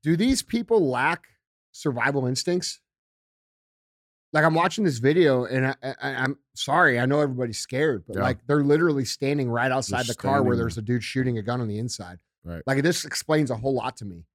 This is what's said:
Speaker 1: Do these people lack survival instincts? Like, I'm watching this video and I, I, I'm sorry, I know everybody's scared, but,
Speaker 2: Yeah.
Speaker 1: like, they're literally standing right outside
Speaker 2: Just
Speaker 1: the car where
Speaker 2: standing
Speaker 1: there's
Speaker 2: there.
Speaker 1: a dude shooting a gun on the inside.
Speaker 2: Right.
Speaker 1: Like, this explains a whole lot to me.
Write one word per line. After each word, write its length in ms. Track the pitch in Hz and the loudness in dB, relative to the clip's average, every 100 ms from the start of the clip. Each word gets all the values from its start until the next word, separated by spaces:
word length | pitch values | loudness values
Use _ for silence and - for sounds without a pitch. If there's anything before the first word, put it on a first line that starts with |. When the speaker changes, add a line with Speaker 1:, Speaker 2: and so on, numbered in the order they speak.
Speaker 1:
Do 120 | 147 170 | 0 2
these 280 | 233 269 | 2 0
people 440 | - 233 220 226 151 | -2 -6 2 2 2
lack 380 | 123 139 170 _ _ _ _ _ | 2 0 -2 _ _ _ _ _
survival 560 | - 151 120 120 143 127 | -6 -4 0 0 0 -2
instincts? 520 | 127 - 180 - - _ _ _ _ _ _ _ _ _ _ _ _ _ _ _ | -2 -2 -2 -4 -12 _ _ _ _ _ _ _ _ _ _ _ _ _ _ _
Like, 140 | 151 160 | 2 4
I'm 80 | 160 | 4
watching 280 | 180 196 | 0 0
this 140 | 196 123 | -2 2
video 480 | 127 165 160 127 120 | 2 4 4 4 0
and 220 | 131 131 | -2 -2
I, 80 | 135 | -4
I, 120 | 131 - | -10 -8
I'm 360 | 135 131 131 139 _ - | -8 -4 -4 -4 _ -12
sorry, 440 | - 156 165 120 | -2 2 4 4
I 60 | 127 | 2
know 140 | 143 | 2
everybody's 400 | 147 127 123 107 | 0 -2 -6 -6
scared, 440 | - 127 156 113 - | -6 -2 0 -2 -6
but, 100 | 95 | -2
Speaker 2:
Yeah. 60 | |
Speaker 1:
like, 220 | 123 123 - | -2 -2 0
they're 160 | 147 | 2
literally 420 | 143 151 170 143 123 | 4 4 4 2 -2
standing 440 | - 139 147 127 | -4 -2 0 0
right 220 | 117 131 | 0 0
outside 340 | 127 104 123 120 | 0 -2 -4 -4
Speaker 2:
Just 120 | - | -4
Speaker 1:
the 40 | |
car 200 | - 139 | 0 2
where 120 | 131 | 2
Speaker 2:
standing 40 | 117 | 2
Speaker 1:
there's 160 | 113 120 | -2 -4
Speaker 2:
there. 60 | |
Speaker 1:
a 40 | 110 | -2
dude 180 | 120 | -2
shooting 340 | - 131 127 117 | -2 -2 0 -2
a 40 | |
gun 200 | 101 123 | -2 -4
on 60 | 113 | -4
the 100 | 104 | -4
inside. 400 | 120 - 90 90 _ _ | -6 -8 -12 -18 _ _
Speaker 2:
Right. 180 | 85 85 101 | -12 -8 -2
Speaker 1:
Like, 160 | 135 | 2
this 220 | 151 165 - | 2 0 -4
explains 460 | - - 151 143 | -8 0 0 2
a 40 | 113 | -2
whole 200 | 131 127 | -2 -2
lot 220 | 113 - | -4 -8
to 80 | 104 | -14
me. 200 | 85 - | -14 -20